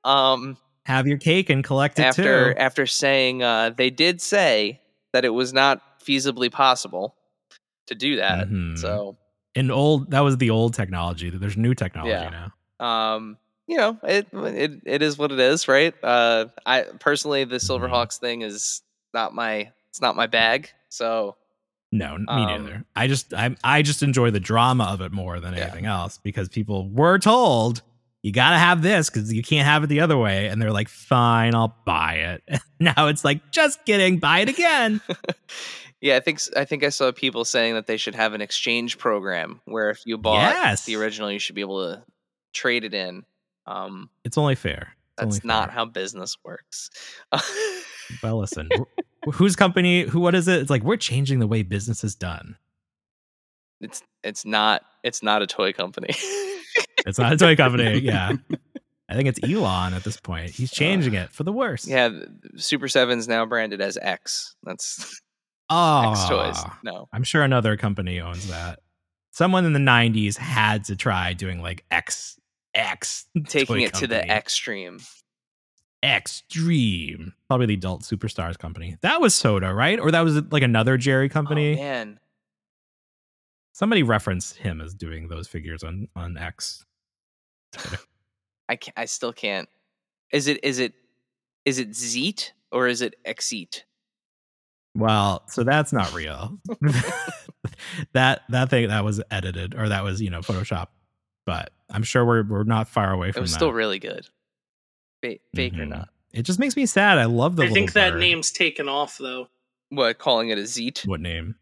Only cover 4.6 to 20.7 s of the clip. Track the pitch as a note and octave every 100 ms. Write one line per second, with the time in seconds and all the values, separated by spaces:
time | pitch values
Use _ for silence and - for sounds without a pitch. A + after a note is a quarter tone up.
4.6 | G#2 - _ _ _ B2+ B2 A#2 B2+ C3
5.6 | C#3 C3+ _ _ - C3+ C3+ B2 B2 -
6.6 | C3+ B2+ G2+ F#2 G#2+ _ _ _ _ -
7.6 | _ _ - A2 C#3 C3 G2 F2+ F#2+ G2+
8.6 | E2+ E2 G2+ G#2 G2+ G2 _ _ _ -
9.6 | C3 B2+ D3 D3+ C3+ C#3 C#3+ B2+ B2 A2
10.6 | A#2 A#2 G2 F2+ E2+ E2+ F2 F#2 G2+ G2+
11.6 | A#2 B2+ F#2+ D#2 A#2 G2+ E2 E2+ F#2+ _
12.6 | _ _ A#2+ A2+ A2 A2 A2 G#2+ _ _
13.6 | - E4 G#3+ A3+ D3 G3 G#3 - - -
14.6 | D3+ D3 - C#3+ D3+ C#3+ D3 C3+ B2+ D#3+
15.6 | - C3+ E3 - A2+ B2 A#2 A2+ A2+ -
16.6 | - B2+ - - - D3 D3 C#3 C3 B2
17.6 | - B2+ B2 B2 A#2 - A#2+ A#2 A2 G#2
18.6 | - - _ _ _ A#2 A2 - A#2 G#2+
19.6 | G#2 _ _ - B2 - A2+ A#2 A2+ B2+
20.6 | B2+